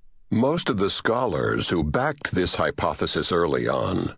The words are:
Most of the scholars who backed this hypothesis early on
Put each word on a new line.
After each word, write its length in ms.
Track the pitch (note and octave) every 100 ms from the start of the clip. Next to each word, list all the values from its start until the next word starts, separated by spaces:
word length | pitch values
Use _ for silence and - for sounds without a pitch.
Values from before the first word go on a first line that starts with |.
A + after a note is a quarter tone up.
| - - -
Most 380 | A2 C3 E3+ -
of 100 | G#2+
the 100 | F#2+
scholars 800 | - - A#2 B2+ D2+ A1+ A1+ -
who 140 | F2
backed 480 | D2+ F#2+ C#3+ - -
this 240 | F#2 F2 -
hypothesis 760 | D#2 - E2+ D2 E2+ E2 D2
early 380 | F2 E2+ C2 A#1
on 460 | C2 A#1 F#2 -